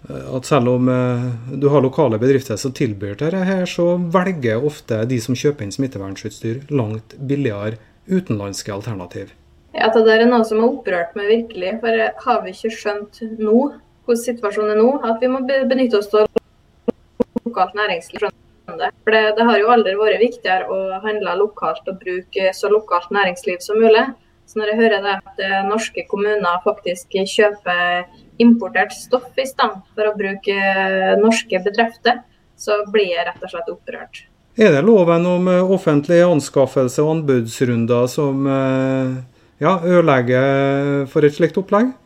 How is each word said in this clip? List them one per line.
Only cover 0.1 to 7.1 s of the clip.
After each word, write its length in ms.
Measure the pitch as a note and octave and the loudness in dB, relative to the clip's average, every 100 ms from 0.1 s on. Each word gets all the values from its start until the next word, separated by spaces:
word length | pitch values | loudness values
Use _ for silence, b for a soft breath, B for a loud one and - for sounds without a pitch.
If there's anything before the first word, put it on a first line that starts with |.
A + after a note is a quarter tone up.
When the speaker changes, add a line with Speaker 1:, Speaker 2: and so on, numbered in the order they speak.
| C#3 C3+ C3 | -14 -10 -10
Speaker 1:
selv 240 | B2+ D3 A#2+ | 0 0 2
om, 200 | B2+ B2+ | 2 2
eh, 360 | B2+ B2+ B2 B2 A#2 A#2+ C#3 | 2 0 -2 -4 -8 -10 -2
du 120 | C#3+ | 2
har 80 | C#3+ | 4
lokale 380 | B2+ D3 C#3 A2 | 2 0 0 2
bedrifter 380 | B2+ C3+ - G#2+ | 2 2 0 -6
som 120 | C3+ | -6
tilbyr 440 | B2+ C3 G2+ G2+ G2+ | -4 -4 -4 -10 -4
dette 240 | D3+ F#3 F#3 | -4 -2 -2
her, 160 | F#3+ | -2
så 300 | F3+ - F3 F3+ F3 | -4 0 0 0 0
velger 520 | F3+ F#3 F3 A#2 A2 | 0 0 -2 -2 0
ofte 400 | D3 D3 - A2 A#2 | -2 -6 -6 -4 -2
de 120 | B2+ | -4
som 140 | A2 | -4
kjøper 300 | B2 D3 D3 | -2 -2 -2
inn 80 | G2+ | -10
smittevernutstyr 920 | F#2+ C3+ G2+ G2 F#2+ G#2+ - A2+ B2 C#3+ | -6 -6 -6 -12 -10 -12 -8 -8 -8 -4
langt 440 | D3 G#2+ A2 _ | -4 -4 -8 _